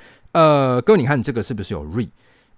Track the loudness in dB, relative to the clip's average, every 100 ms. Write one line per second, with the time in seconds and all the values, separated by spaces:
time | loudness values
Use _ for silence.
0 | -20 _ -4 2 4 4 2 0 2 2
1 | 2 0 -2 -6 -6 -8 -8 -10 -6 -6
2 | -8 _ _ _ _